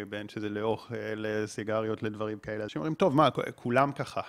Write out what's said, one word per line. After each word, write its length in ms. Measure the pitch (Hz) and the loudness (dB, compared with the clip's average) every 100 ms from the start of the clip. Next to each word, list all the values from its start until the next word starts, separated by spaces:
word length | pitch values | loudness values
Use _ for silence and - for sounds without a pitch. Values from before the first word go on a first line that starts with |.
| 101 | -6
בין 200 | 104 104 | -8 -8
שזה 200 | 113 104 | -6 -4
לאוכל, 460 | 104 110 110 - 113 107 107 | 0 0 0 -4 -8 -6 -4
לסיגריות, 880 | 107 107 107 - 107 107 110 107 | -2 0 -2 -4 -2 0 0 -2
לדברים 360 | 110 104 107 107 | -2 -2 -4 -6
כאלה. 260 | - 107 | -6 -6
אנשים 160 | 107 151 | -6 -4
אומרים, 140 | 156 | -4
"טוב, 220 | 156 190 139 | 2 4 6
מה, 140 | 143 | 6
כ-, 100 | - - | 4 -4
כולם 380 | - 123 123 143 | -4 2 4 4
ככה." 280 | 139 135 - | 2 -6 -6